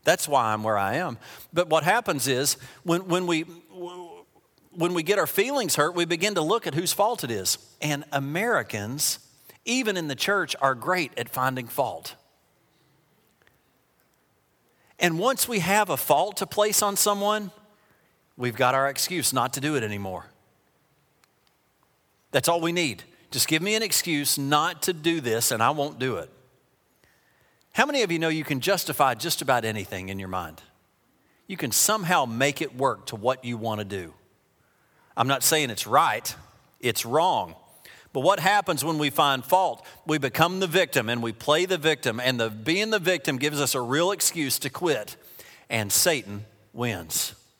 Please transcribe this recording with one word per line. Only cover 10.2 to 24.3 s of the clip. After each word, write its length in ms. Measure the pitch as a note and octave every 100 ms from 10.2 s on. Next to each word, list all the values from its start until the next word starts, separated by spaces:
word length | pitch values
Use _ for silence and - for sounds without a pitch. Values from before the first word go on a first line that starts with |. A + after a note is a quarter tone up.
| - G3+ D#3+ -
are 140 | C3+ B2+
great 420 | A#2+ F#3 C#3+ -
at 100 | A#2
finding 380 | - B2+ C3 A#2
fault. 480 | - B2 E2+ - - _ _ _ _ _ _ _ _ _ _ _ _ _ _ _ _ _ _ _ _ _ _ _ _ _ _ _ _
And 180 | F3 E3
once 300 | A3 C4 -
we 120 | A3+
have 300 | E3+ G3+ G3+
a 80 | D3
fault 400 | - D3 F#3+ -
to 80 | F#3
place 380 | - G#3 G#3
on 120 | G#3 G3
someone, 540 | G#3 G3+ G3+ G#3+ G3+ - _ _ _ _ _ _ _ -
we've 180 | B2 A2
got 200 | B2+ C3+
our 120 | C#3
excuse 460 | C3+ - F3+ C3
not 200 | C3+ B2
to 80 | -
do 140 | C#3+ D3
it 80 |
anymore. 440 | G#2+ G#2 G2 F2+ - _ _ _ _ _ _ _ _ _ _ _ _ _ _ _ _ _ _ _ _
That's 180 | C#3+ C3
all 140 | E3+
we 100 | E3
need. 320 | F3 D#3 G2+ - _ _
Just 180 | C3+ -
give 140 | D#3+
me 140 | F#3+ A3
an 80 |
excuse 540 | A3 - - D3+ C#3+